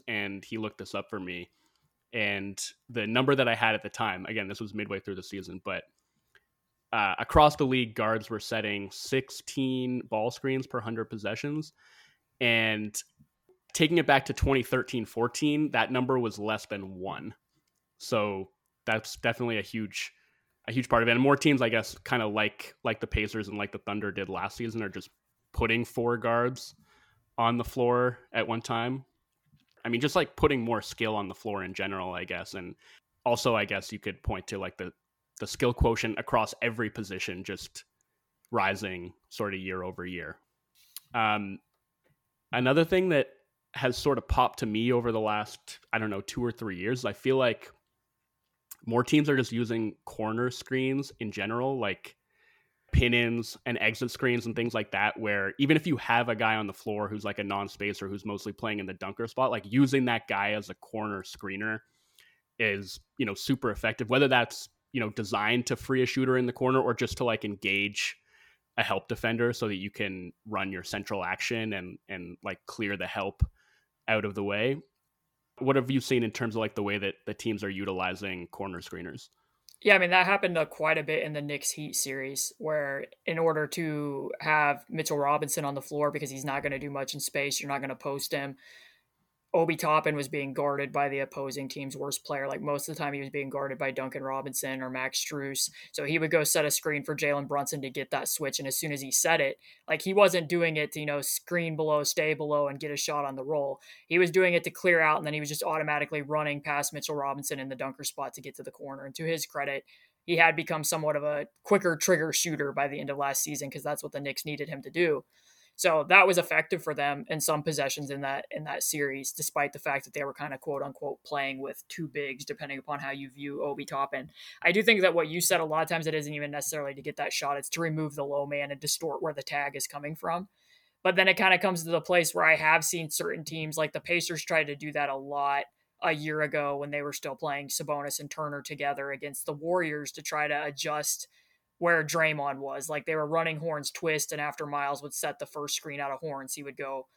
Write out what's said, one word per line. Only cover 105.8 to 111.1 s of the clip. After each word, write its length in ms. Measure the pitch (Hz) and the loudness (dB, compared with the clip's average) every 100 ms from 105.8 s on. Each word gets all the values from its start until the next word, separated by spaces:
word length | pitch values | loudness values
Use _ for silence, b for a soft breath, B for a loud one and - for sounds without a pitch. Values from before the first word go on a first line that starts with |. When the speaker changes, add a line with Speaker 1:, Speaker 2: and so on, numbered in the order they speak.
| 151 147 147 151 | 0 -2 -2 -4
Speaker 2:
running 400 | 143 151 151 143 | -2 -2 0 -2
past 320 | 151 143 143 | -2 -2 -2
Mitchell 220 | 147 - 147 | -4 -6 -4
Robinson 440 | 139 139 139 139 | -4 -4 -6 -6
in 80 | 135 | -6
the 80 | 131 | -6
dunker 300 | 135 135 143 | -8 -6 -8
spot 280 | - 135 - | -6 -8 -10
to 60 | |
get 140 | 135 - | -14 -14
to 80 | |
the 80 | 135 | -14
corner. 340 | - 139 135 139 | -12 -12 -12 -12
And 100 | 151 | -6
to 100 | 165 | -4
his 200 | 160 - | -2 -4
credit, 380 | 147 139 139 - b b b | -4 -4 -4 -8 b b b
he 140 | - 165 | 2 8
had 180 | 165 160 | 8 6
become 300 | 160 160 151 | 0 -2 0
somewhat 320 | 160 156 | 0 2